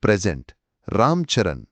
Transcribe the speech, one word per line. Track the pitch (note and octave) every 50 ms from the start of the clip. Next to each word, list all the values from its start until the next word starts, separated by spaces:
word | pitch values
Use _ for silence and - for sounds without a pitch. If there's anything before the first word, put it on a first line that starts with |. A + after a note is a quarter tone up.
| -
ప్రెజెంట్ | - G#2+ G2+ F2+ G#2 D#2+ C2+ A#1+ - - _ _ _ _ _ _ -
రామ్ | - - A2+ C3+ E3 F3 E3+ - -
చరణ్ | - G#2+ F#2 D2 B1 G#1+ _